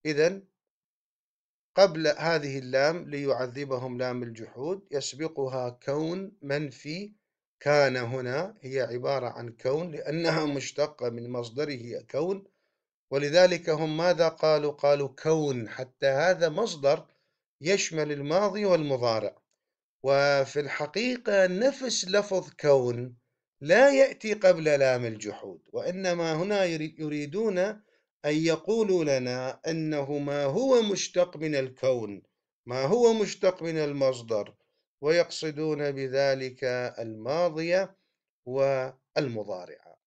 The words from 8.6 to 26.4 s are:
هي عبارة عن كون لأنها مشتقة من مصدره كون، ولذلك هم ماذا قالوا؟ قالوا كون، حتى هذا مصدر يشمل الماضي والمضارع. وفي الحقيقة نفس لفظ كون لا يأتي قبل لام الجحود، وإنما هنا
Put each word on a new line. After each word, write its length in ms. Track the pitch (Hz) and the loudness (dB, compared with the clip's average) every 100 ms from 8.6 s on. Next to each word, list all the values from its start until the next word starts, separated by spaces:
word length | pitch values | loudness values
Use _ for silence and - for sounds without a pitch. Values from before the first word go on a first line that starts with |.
هي 200 | 131 135 | -8 -4
عبارة 460 | 117 123 135 135 120 | -4 -4 -2 -2 -4
عن 220 | 123 120 | -8 -14
كون 400 | 120 127 147 180 | -6 -4 -4 -4
لأنها 540 | 147 147 160 165 160 151 | -10 -6 -2 0 0 -2
مشتقة 640 | 143 123 - 151 - 120 | -4 -6 -4 -4 -2 -6
من 200 | 117 120 | -6 -8
مصدره 720 | 123 117 117 147 131 117 98 - | -8 -8 -8 -6 -8 -10 -12 -8
كون، 320 | 135 170 196 196 _ _ _ _ _ _ | -4 -4 -4 -10 _ _ _ _ _ _
ولذلك 580 | 139 147 165 180 170 170 | -2 2 6 6 4 0
هم 280 | 151 156 156 | 0 0 0
ماذا 300 | 175 160 165 | 2 4 2
قالوا؟ 420 | 160 156 151 147 | 2 2 4 2
قالوا 360 | 147 143 143 139 | 0 2 2 0
كون، 640 | - 156 160 147 123 107 | -4 0 2 0 -2 -6
حتى 380 | - 127 _ 139 | -10 -12 _ 0
هذا 420 | 135 170 170 165 | 4 2 2 0
مصدر 560 | 156 226 165 139 156 - _ _ _ _ _ | 0 -4 0 2 2 -2 _ _ _ _ _
يشمل 500 | 147 196 - 160 151 | -2 0 0 -4 -4
الماضي 540 | 143 143 170 208 196 202 | -4 0 2 2 0 2
والمضارع. 760 | 170 147 131 120 110 104 - _ _ _ _ _ _ | 2 2 0 2 0 -2 -8 _ _ _ _ _ _
وفي 560 | 131 139 143 139 135 147 | 2 4 4 4 2 -2
الحقيقة 880 | 139 - 147 196 247 247 220 196 185 | -4 -6 -4 -2 -2 -4 0 4 4
نفس 580 | 180 262 277 262 208 185 | 4 0 0 -6 -4 0
لفظ 440 | 196 202 185 175 - | 0 2 -2 -4 -2
كون 580 | 147 139 123 117 123 123 _ _ _ _ | 4 6 4 -4 -8 -14 _ _ _ _
لا 280 | 143 196 277 | 4 8 8
يأتي 420 | 269 269 - 214 | 8 4 2 -6
قبل 300 | 208 190 170 | 4 4 4
لام 420 | 156 143 135 127 120 | 4 4 4 2 -2
الجحود، 560 | 110 104 - 104 87 _ | -6 -10 -10 -14 -16 _
وإنما 600 | 113 147 180 185 175 165 | -6 -6 -4 -2 -2 -2
هنا 320 | 156 | -2